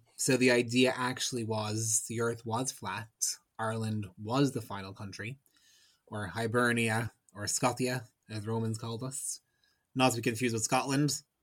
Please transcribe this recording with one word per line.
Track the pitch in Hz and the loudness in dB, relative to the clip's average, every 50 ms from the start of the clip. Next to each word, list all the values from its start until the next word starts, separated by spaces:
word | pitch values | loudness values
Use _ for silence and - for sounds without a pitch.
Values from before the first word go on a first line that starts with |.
| - _ _ | -12 _ _
so | - - - 131 123 | -2 2 2 4 6
the | 127 127 | 6 6
idea | 123 123 117 113 120 127 127 127 127 123 | 6 6 4 4 4 4 6 6 4 2
actually | 127 127 123 - - - 131 120 113 | -2 -2 -2 -2 -4 -4 -4 -4 -4
was | 110 110 107 107 107 107 110 113 110 110 - - - | -2 -2 -2 -2 -2 -2 -2 0 0 0 0 0 -2
the | 113 117 | -2 -2
earth | 117 117 117 113 - | 0 -2 -2 -4 -4
was | 113 110 120 131 135 | -4 -2 -2 -2 -4
flat. | - - 113 98 92 104 110 - _ _ - - - - _ _ _ - | -6 -6 -6 -6 -6 -6 -8 -10 _ _ -4 -4 -4 -6 _ _ _ -4
Ireland | 113 110 113 113 113 110 107 107 104 90 - - | -4 -2 -2 -2 -2 -2 -2 -4 -4 -8 -10 -10
was | 104 107 120 139 143 131 | -6 -2 2 2 2 2
the | - 117 | 2 -2
final | 107 - 101 98 95 95 98 | -6 -8 -8 -10 -10 -10 -12
country, | - 107 101 95 - 101 110 139 - _ _ _ _ _ _ _ _ _ _ _ _ _ - | -12 -12 -12 -10 -10 -10 -10 -10 -12 _ _ _ _ _ _ _ _ _ _ _ _ _ -10
or | 110 107 104 90 | -8 -6 -6 -4
Hibernia, | 82 117 117 110 110 123 123 120 120 117 117 113 110 113 117 110 - _ _ _ - | -4 -4 -2 0 2 4 4 4 4 4 2 2 2 0 -2 -2 -6 _ _ _ -12
or | 98 101 101 | -8 -6 -4
Scotia, | - - - 123 120 - 127 123 127 127 113 - _ _ _ - | -2 0 0 0 2 0 0 -2 -2 -4 -6 -10 _ _ _ -10
as | 107 107 101 110 | -8 -6 -4 -2
Romans | 113 113 113 110 110 110 | -2 -2 -2 -2 -2 -4
called | 120 113 117 110 131 | -6 -6 -6 -6 -6
us. | 131 139 - - - - - _ _ _ _ _ _ _ _ _ _ - | -8 -8 -8 -8 -8 -8 -10 _ _ _ _ _ _ _ _ _ _ 2
Not | 131 127 127 | 4 4 4
to | 113 117 | 4 2
be | 110 | 0
confused | 123 113 104 123 120 113 | 0 0 0 0 0 0
with | 110 107 | 0 0
Scotland. | - 131 127 117 135 135 139 151 143 - - - _ _ _ | 2 2 2 2 2 2 2 2 2 0 -2 -6 _ _ _